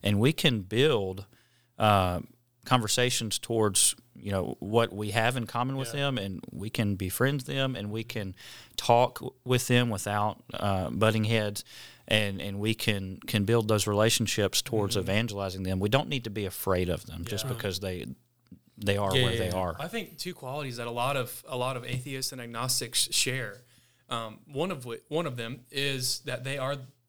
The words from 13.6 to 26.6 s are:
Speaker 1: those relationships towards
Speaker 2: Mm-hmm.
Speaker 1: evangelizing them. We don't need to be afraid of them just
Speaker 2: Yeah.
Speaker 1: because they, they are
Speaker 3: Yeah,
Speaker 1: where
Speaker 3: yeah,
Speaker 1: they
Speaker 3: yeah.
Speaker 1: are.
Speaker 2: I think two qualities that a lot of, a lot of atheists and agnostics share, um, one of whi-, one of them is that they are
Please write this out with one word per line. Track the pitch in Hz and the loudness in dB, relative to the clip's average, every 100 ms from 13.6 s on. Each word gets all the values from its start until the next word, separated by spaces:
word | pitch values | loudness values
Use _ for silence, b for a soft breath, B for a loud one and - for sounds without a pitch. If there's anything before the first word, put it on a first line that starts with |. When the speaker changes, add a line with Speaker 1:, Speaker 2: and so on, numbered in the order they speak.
| 107 | 4
Speaker 1:
those | 107 101 | 2 4
relationships | 104 110 - 107 - 101 - | 4 4 4 0 2 2 0
towards | - 110 101 104 | 0 -2 0 0
Speaker 2:
Mm-hmm. | 90 | 0
Speaker 1:
evangelizing | 101 120 101 95 95 | 0 0 -4 -6 -4
them. | 92 95 | -2 0
We | 104 | 2
don't | 135 - | 0 0
need | 139 | -4
to | 113 | -4
be | 101 98 | -6 -6
afraid | - - 92 90 | -4 0 2 2
of | 85 - | -2 -6
them | 82 82 | -10 -6
just | 101 135 | -6 -4
Speaker 2:
Yeah. | |
Speaker 1:
because | 123 101 90 | -4 -4 -4
they, | 95 90 55 - _ _ _ - _ - | -6 -8 -10 -12 _ _ _ -20 _ -4
they | 101 101 | 0 2
are | 101 123 | 2 2
Speaker 3:
Yeah, | |
Speaker 1:
where | 123 | 2
Speaker 3:
yeah, | 117 | 0
Speaker 1:
they | 113 | 0
Speaker 3:
yeah. | 90 | 0
Speaker 1:
are. | 90 82 | -2 -4
Speaker 2:
I | 160 | -6
think | 226 185 - | -8 -10 -10
two | 180 | -10
qualities | - 131 143 139 120 | -10 -10 -8 -8 -6
that | 120 | -6
a | |
lot | 120 127 139 | -2 0 0
of, | 123 - - | -4 -8 -8
a | 127 | -4
lot | 127 127 | -2 -4
of | 123 | -6
atheists | 127 127 135 131 | -6 -6 -6 -6
and | 131 | -8
agnostics | 120 117 127 - 120 - - | -10 -6 -2 -2 0 0 0
share, | - 139 131 110 101 b b b b _ | 0 0 -2 -6 -10 b b b b _
um, | 120 110 107 - | -8 -8 -14 -10
one | 139 180 | -4 -4
of | 156 123 | -4 -10
whi-, | 113 _ | -12 _
one | 151 147 | -2 -2
of | 123 | -6
them | 117 127 - | -8 -10 -8
is | 139 139 135 123 - 135 | -2 -2 -2 -2 -4 -6
that | 123 | -6
they | 131 | -6
are | 139 | -4